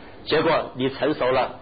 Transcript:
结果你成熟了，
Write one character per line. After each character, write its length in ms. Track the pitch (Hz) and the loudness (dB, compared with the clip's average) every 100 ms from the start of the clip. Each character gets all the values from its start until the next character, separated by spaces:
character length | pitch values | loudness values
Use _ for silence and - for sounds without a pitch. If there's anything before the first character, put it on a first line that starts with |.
| - - | -16 -14
结 180 | - 147 | -2 2
果 300 | 160 139 - | 4 2 0
你 160 | 127 131 | -2 -2
成 240 | 131 143 | 0 0
熟 160 | 151 127 | 2 2
了， 300 | 131 113 - | 2 2 -4